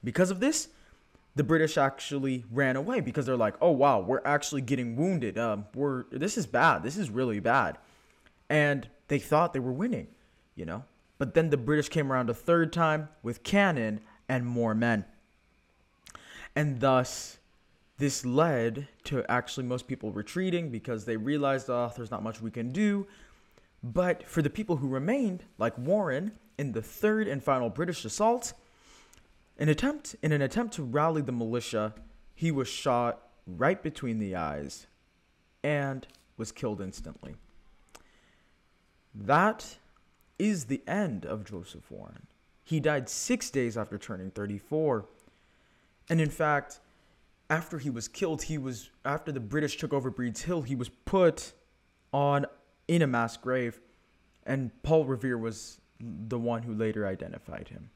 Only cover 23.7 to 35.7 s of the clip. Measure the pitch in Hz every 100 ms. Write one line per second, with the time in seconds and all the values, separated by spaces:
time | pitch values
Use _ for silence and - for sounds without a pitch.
23.7 | _ 123 117 180 170 - - 147 - 214
24.7 | 160 135 131 151 269 233 180 - - 226
25.7 | - 123 208 180 135 196 - _ - 143
26.7 | 113 110 - 214 214 214 139 135 135 120
27.7 | 101 175 170 113 - 214 240 - - _
28.7 | _ - - - - _ _ _ - 156
29.7 | 151 262 302 - - 156 151 135 - 233
30.7 | 214 131 131 156 156 139 123 113 120 120
31.7 | 113 107 107 - - - - 165 139 127
32.7 | - 147 120 120 - - _ - 87 135
33.7 | 185 165 - 127 113 104 92 78 73 71
34.7 | - - _ _ _ _ _ _ _ 143